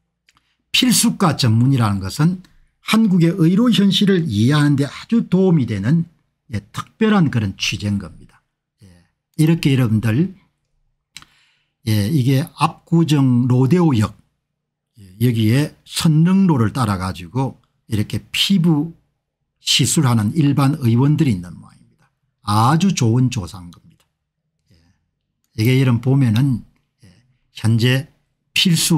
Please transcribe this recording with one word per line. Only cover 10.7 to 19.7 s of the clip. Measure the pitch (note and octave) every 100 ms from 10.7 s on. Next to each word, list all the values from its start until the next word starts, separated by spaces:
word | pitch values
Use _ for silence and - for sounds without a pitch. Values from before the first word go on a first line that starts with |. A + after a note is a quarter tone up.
| _ _ _ _ - - _ _ _ _ _ A2
예, | G#2+ G2+
이게 | C#3+ A#2+ C3+ -
압구정 | - D#3+ - _ E3 E3 D3+ C3 A#2+ B2+
로데오역, | B2+ B2+ F3+ E3 A2+ G#2 - _ _ _ _ _ _ _ _
예, | G2 F#2+
여기에 | A#2+ A2+ A2 C3 D3+ -
선릉로를 | _ - E3 D#3 E3+ F#3+ F#3+ C#3 G#2
따라가지고 | C3+ G#2+ F#2 F#2+ F2 E2+ A#2+ C3 - _ _ _
이렇게 | G#2 G2 G#2 -
피부 | - - G3 E3+ D3+ E3 - _ _ _ _ _ _
시술하는 | -